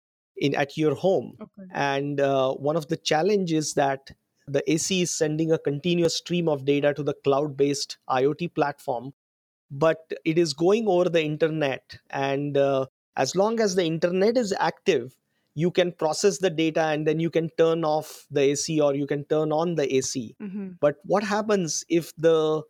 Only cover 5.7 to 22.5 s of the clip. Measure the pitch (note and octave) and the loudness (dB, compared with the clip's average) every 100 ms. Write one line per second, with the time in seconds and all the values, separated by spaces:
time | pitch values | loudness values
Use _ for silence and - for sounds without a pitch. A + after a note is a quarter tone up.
5.7 | C#3+ F3 F3 E3 - - F3 E3 C#3+ C3+ | -2 0 2 2 -2 -4 -2 0 0 0
6.7 | C#3+ D3 C#3+ C#3+ - C#3+ C#3 D3+ C3+ C#3+ | 2 2 0 -4 -2 0 2 0 0 0
7.7 | C3+ - - - C3 C3+ D3 E3+ - C#3+ | 0 -6 -10 -4 0 0 0 -4 -2 -2
8.7 | - - A#2+ C3 - _ _ _ _ - | -2 -8 -8 -8 -16 _ _ _ _ -14
9.7 | C#3 D#3+ D#3+ - - E3 D#3+ E3+ C#3 E3+ | 0 2 2 -4 -6 -2 0 0 2 2
10.7 | G#3+ G#3+ F3 F3+ E3 D3+ D3+ E3 D#3 C#3+ | 2 2 2 2 2 0 0 0 0 -2
11.7 | B2+ - - _ C#3+ C#3 C#3 D3 C#3 C#3 | -4 -10 -20 _ -4 -2 -2 -2 0 2
12.7 | C3+ C3+ _ _ - C3+ F3+ G#3 A3+ G#3+ | 2 -2 _ _ -2 -2 0 0 2 0
13.7 | F#3 E3 D#3+ F3 F#3 G#3 B3 G3+ F#3+ E3 | 0 -2 0 0 2 2 2 0 0 -2
14.7 | - - C#3+ B2+ - _ _ _ D3 E3+ | -2 0 0 -2 -14 _ _ _ -2 0
15.7 | F3+ F3 E3+ D#3 D3+ G3+ F#3 F#3 D#3 D#3+ | 2 0 0 -2 0 0 0 -2 0 0
16.7 | E3 D#3+ D3+ D#3 D#3 E3 E3 E3 - E3 | 0 0 0 0 0 0 0 -2 2 2
17.7 | E3 D#3+ D#3 D3+ - - C#3+ C#3 C#3+ - | 2 0 -2 -4 -14 -6 2 2 2 0
18.7 | D#3 C#3+ C#3 C#3 D3 - D#3 D#3 D3+ F3 | 2 2 2 -2 -4 -2 -2 0 0 0
19.7 | D#3+ C#3 C3 C3 C#3 A2 - G#3 G3+ F#3+ | 0 0 0 -2 -6 -8 -10 -12 -10 -12
20.7 | F3 D3 - - F#3 G#3 G#3 G#3+ G3+ D#3+ | -2 0 0 -2 -2 0 -2 0 0 0
21.7 | - - E3+ D#3+ - D#3+ D#3+ D#3 | -4 -2 -2 -2 0 2 4 2